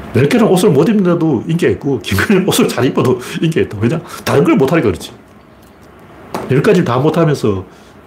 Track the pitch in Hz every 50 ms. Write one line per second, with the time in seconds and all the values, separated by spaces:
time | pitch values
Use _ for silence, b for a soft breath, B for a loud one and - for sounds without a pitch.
0 | - - - 117 135 143 - 233 226 165 143 175 240 202 156 127 165 - 208 214
1 | 185 180 175 170 160 160 165 202 175 - 165 170 175 127 95 - - 143 135 110
2 | - - 98 95 - - 208 180 180 151 139 - 208 - - - 117 143 - 147
3 | 127 123 - B B B B 151 165 160 156 120 98 - - 101 110 123 156 165
4 | B B B B B - 120 - - 320 320 214 135 135 175 165 - 107 82 -
5 | - - - - - - - - - - - - - - - - - - - -
6 | - - - - - - - - - - 127 143 - 226 196 180 170 - 120 131
7 | 139 160 160 175 165 151 143 - - 113 98 95 92 B B B B B B -
8 | -